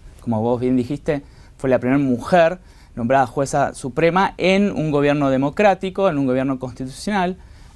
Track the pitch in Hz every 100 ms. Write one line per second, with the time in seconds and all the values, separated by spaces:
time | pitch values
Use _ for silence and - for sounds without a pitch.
0 | - - 120 110 117 120 127 127 123 143
1 | - 143 - - - - 135 101 123 139
2 | 135 120 - 180 165 180 - - - 127
3 | 117 135 120 147 135 147 127 - 135 120
4 | 165 180 196 - 180 196 202 - 156 143
5 | 143 147 139 131 143 175 208 185 190 185
6 | 196 143 135 127 135 131 127 117 131 -
7 | 202 202 180 185 - - -